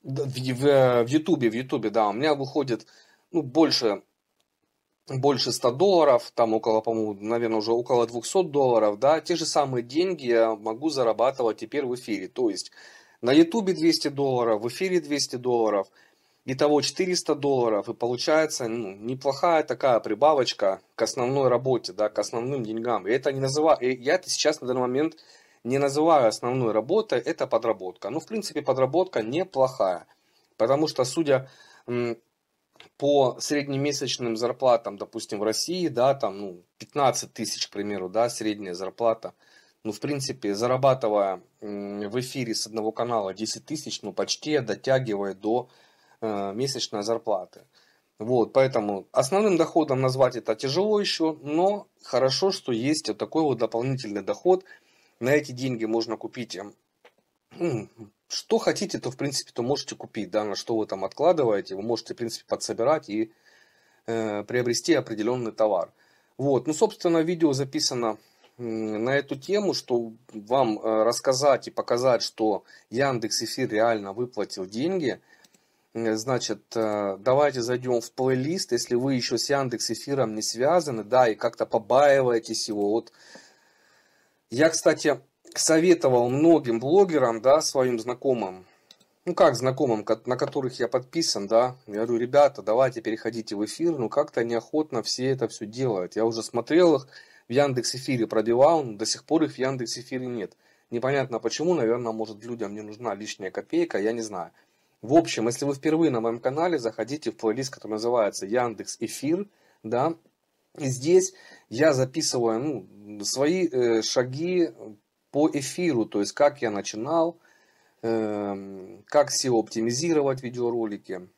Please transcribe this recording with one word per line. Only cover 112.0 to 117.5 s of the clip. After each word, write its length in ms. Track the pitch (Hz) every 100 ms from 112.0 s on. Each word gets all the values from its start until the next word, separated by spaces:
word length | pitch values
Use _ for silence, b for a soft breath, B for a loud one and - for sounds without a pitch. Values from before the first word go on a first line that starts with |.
| 131 160 - 131 117 113
ну, 640 | 147 123 95 101 104 104 101
свои, 420 | 131 147 185 170
э, 340 | 127 120 113
шаги 680 | 110 135 123 131 170 180 160 - 110 104 _ _ _
по 180 | 143 156
эфиру, 560 | 151 135 - 180 123 107
то 140 | 104
есть 140 | 101
как 280 | - 147 135
я 80 | 117
начинал, 720 | 101 95 107 123 165 165 170 b